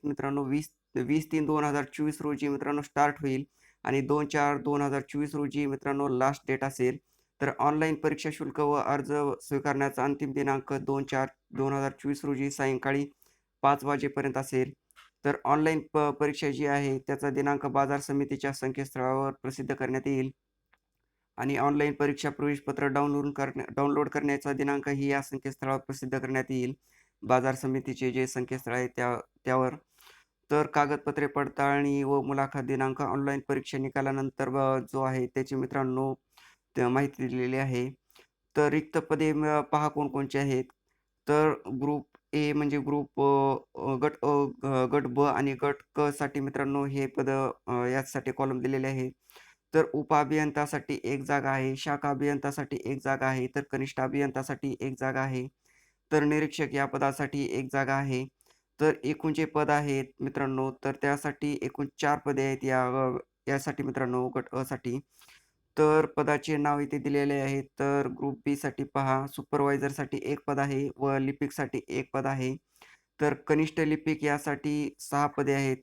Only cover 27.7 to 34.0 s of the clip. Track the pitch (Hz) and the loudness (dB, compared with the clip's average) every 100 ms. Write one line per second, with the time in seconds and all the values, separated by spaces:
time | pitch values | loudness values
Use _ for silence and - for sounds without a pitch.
27.7 | 131 131 123 127 127 131 131 123 131 117 | -2 -4 -2 -2 0 -2 -4 -6 -6 -4
28.7 | 123 123 - 123 120 - _ 131 131 127 | -2 -2 -2 -2 -2 -8 _ 0 2 2
29.7 | 151 _ _ - - _ _ - 151 147 | -2 _ _ -20 -20 _ _ 0 2 2
30.7 | 147 143 143 147 147 143 147 135 - 139 | 2 2 0 -2 -2 -2 -2 -4 0 0
31.7 | 143 143 143 139 139 131 139 135 143 127 | 2 2 0 2 0 0 -2 -2 -4 -2
32.7 | 131 131 127 139 139 139 139 - 139 - | -2 -2 -2 -2 0 -2 -2 -2 -4 -2
33.7 | 135 135 135 | -4 -2 -2